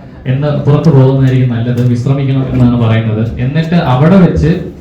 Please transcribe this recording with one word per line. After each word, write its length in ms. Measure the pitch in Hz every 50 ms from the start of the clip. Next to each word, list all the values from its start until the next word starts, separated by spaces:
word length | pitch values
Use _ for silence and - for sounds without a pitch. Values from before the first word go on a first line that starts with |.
| - - - - -
എന്ന് 220 | 131 127 135 147 147
പുറത്തു 420 | 143 135 135 139 147 151 - 165
പോകുന്നതായിരിക്കും 640 | 135 131 131 135 135 135 135 131 127 127 127 123 117
നല്ലത്, 320 | 110 120 123 117 117 127 123
വിശ്രമിക്കണം" 580 | 120 - - 135 139 143 139 131 135 135 131 -
എന്നാണ് 280 | 127 127 123 120 120 117
പറയുന്നത്. 600 | 113 107 110 113 113 110 107 110 113 - - -
എന്നിട്ട് 340 | 123 139 151 160 165 - 175
അവിടെ 460 | 170 156 131 131 135 151 170 190 196
വെച്ച് 400 | 175 156 147 - 151 160 180 180 - - - -